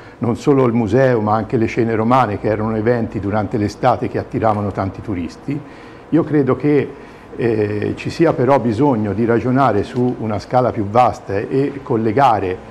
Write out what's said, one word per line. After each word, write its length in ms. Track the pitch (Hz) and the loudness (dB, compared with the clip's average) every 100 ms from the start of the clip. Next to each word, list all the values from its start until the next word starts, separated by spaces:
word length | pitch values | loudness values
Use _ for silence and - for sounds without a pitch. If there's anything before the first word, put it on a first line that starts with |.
| - - | -18 -6
non 180 | 117 110 | -4 -2
solo 300 | 151 135 123 | 2 2 4
il 80 | |
museo 480 | 117 110 127 131 117 | 2 2 2 4 2
ma 140 | 107 107 | 2 0
anche 200 | - 131 | 0 -2
le 120 | 110 | 0
Cene 280 | - 113 110 | 0 0 0
Romane, 420 | 113 131 113 98 | 2 2 2 -2
che 120 | 107 | -2
erano 260 | 107 110 110 | -2 -2 -2
eventi 460 | 107 123 113 110 | 0 0 -2 -4
durante 360 | 101 107 98 113 | -2 -2 -2 -2
l'estate 520 | 101 - 127 104 113 | -2 0 0 0 -2
che 80 | 107 | -6
attiravano 560 | - 131 110 104 101 | -6 -2 0 0 -2
tanti 280 | - 95 - | -4 -6 -6
turisti. 560 | - 90 82 - - 151 - - - - - | -8 -6 -6 -10 -8 -8 -10 -20 -20 -18 -2
Io 140 | 151 156 | 0 2
credo 320 | 151 127 127 | 0 2 0
che, 320 | 147 143 120 - - - - - | 2 2 0 -8 -20 -20 -16 -4
eh, 560 | 117 107 104 104 104 - | -2 0 -2 -2 -4 -4
ci 140 | - | -6
sia 240 | - 165 | 0 2
però 260 | 135 127 139 | 4 4 4
bisogno 540 | 117 107 147 113 107 | 2 2 2 2 -2
di 100 | 95 | -2
ragionare 600 | 113 117 127 131 131 101 | 0 0 2 2 2 2
su 320 | 90 127 123 117 | -2 -2 -2 -2
una 180 | 107 104 | -4 -6
scala 360 | - 127 120 | 0 0 2
più 100 | 107 101 | -2 0
vasta 480 | 113 120 - - 98 | 4 2 0 -4 -4
e 420 | 123 135 139 135 | -2 -2 -2 -4
collegare 760 | - 113 113 104 135 104 92 92 - | -2 0 2 4 4 4 0 -6 -10